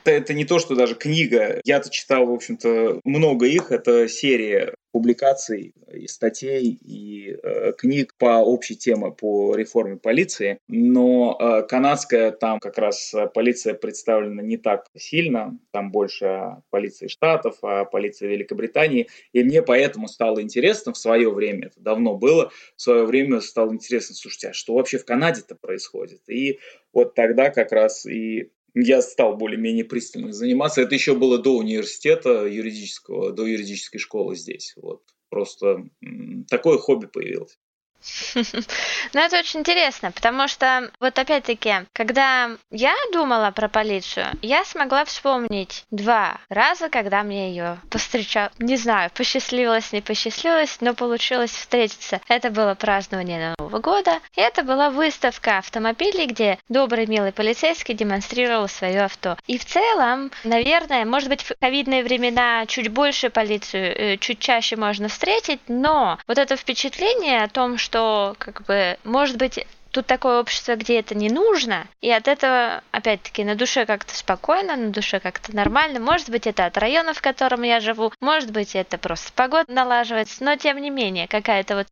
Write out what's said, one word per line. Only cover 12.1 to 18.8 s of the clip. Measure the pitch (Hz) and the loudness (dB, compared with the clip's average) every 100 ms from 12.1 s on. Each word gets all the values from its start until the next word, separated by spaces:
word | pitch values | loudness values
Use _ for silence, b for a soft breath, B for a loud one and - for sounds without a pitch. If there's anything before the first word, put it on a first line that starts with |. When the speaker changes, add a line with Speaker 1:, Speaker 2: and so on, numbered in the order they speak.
| 120 110 | 2 2
Speaker 1:
там | 107 110 107 | 2 -2 -2
как | 104 98 | -4 -2
раз, | 104 101 - | -2 -2 -4
э, | 107 104 | -2 0
полиция | - 117 120 110 | 2 2 2 -2
представлена | 104 107 104 - 110 104 104 | -4 -6 -6 0 0 0 -4
не | 107 113 | -6 -4
так | - 101 - - | 0 -2 -4 -18
сильно. | - 160 165 120 107 - _ | -4 -2 0 -2 -4 -10 _
Там | 104 98 | -8 -4
больше | 101 101 - | -2 -2 -2
о | 98 95 95 98 _ | -4 -4 -6 -12 _
полиции | 101 101 - - | -4 -4 -8 -14
Штатов, | - 160 160 117 - | -2 2 2 0 -6
о | 104 98 | -4 -2
полиции | 98 98 104 - 101 | -2 -4 -4 -6 -4
Великобритании. | 101 - 104 113 139 | -4 -6 -6 -4 0